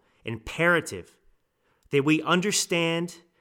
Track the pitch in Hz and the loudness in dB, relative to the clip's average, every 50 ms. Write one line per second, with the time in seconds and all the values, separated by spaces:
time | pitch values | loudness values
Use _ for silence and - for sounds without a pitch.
0 | _ _ _ _ - 110 113 113 - - - - 165 175 175 165 - - - 92 | _ _ _ _ -8 -8 -8 -8 -8 -10 -4 0 2 4 4 2 0 -2 -8 -12
1 | 85 - _ _ _ _ _ _ _ _ _ _ _ _ _ _ _ _ - 143 | -12 -16 _ _ _ _ _ _ _ _ _ _ _ _ _ _ _ _ 0 2
2 | 135 151 156 156 - 135 165 185 175 208 196 - - - 185 170 170 165 165 170 | 4 4 2 2 2 0 0 0 2 0 0 -2 -2 -2 0 0 0 0 0 -2
3 | 175 180 - - - _ _ _ | -4 -4 -8 -12 -20 _ _ _